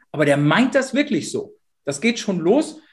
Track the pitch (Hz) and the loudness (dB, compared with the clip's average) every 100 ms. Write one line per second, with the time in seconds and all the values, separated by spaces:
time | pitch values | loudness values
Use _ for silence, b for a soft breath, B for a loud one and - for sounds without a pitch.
0 | _ 143 143 143 147 175 262 269 247 262 | _ -2 2 2 4 4 2 0 0 -2
1 | 285 175 - 117 - - _ _ - 143 | 0 -2 -4 -8 -8 -16 _ _ -10 -2
2 | 233 233 - 175 165 269 311 - B | -2 -2 -4 -2 2 2 2 -8 B